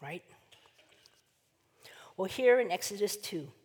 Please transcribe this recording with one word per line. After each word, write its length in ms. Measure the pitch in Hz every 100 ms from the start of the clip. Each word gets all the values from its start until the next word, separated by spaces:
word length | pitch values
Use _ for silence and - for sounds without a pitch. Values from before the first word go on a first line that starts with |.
right? 240 | 143 170 - - _ - - _ _ _ - _ _ _ _ _ _ _ - - - -
Well, 120 | 190
here 300 | - 254 247
in 100 | 220
Exodus 460 | 180 - 202 208 -
two 360 | - 175 139 -